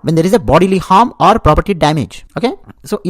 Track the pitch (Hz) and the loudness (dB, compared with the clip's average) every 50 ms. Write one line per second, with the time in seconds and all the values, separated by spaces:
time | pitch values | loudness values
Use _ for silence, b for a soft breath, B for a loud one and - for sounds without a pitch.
0 | - - 165 160 165 185 208 220 131 107 131 165 185 190 190 185 - - 185 196 | -6 -2 -2 0 0 2 0 0 0 2 2 2 2 2 0 -2 0 2 2 2
1 | 233 - - _ 151 180 220 220 - 160 151 170 160 - 202 160 160 147 156 156 | 2 2 0 _ 2 2 2 2 2 0 0 0 0 -4 -4 -2 0 0 0 -2
2 | 113 - - - - - _ - - 247 370 - - - - _ - - 214 208 | -6 -8 -12 -20 -20 -14 _ -6 -4 -4 -6 -6 -16 -20 -20 _ -10 -10 -10 -6
3 | - | -2